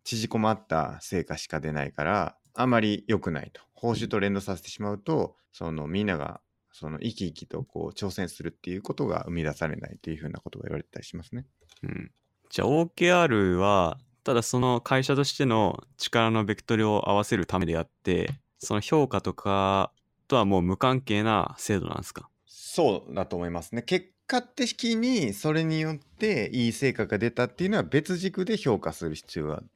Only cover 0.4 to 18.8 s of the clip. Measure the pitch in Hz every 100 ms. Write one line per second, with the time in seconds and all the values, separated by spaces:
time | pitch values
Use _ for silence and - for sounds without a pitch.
0.4 | 110 104 - 80 71 76 - 90 - 78
1.4 | - 80 78 76 71 - 78 101 80 -
2.4 | _ - 127 117 107 101 - 101 92 73
3.4 | - - _ _ 117 104 107 107 101 98
4.4 | 101 92 - - 104 104 160 151 85 -
5.4 | _ - 85 78 76 95 104 82 71 -
6.4 | _ _ _ - 78 78 117 - 90 78
7.4 | - 80 - 85 80 - 98 95 87 -
8.4 | 82 - 90 92 - - 127 82 - 85
9.4 | 76 - 78 76 - - 82 78 76 -
10.4 | - - - 76 - - - 85 87 120
11.4 | - _ _ _ - - - _ _ _
12.4 | _ - 98 156 170 - 175 180 165 107
13.4 | 92 90 98 101 82 - - _ - 117
14.4 | - 127 127 120 - 135 131 139 139 -
15.4 | 135 110 101 - - - - 117 113 110
16.4 | 104 104 - 110 107 104 - 101 104 107
17.4 | 82 92 85 82 82 _ 95 87 - 139
18.4 | _ _ - 104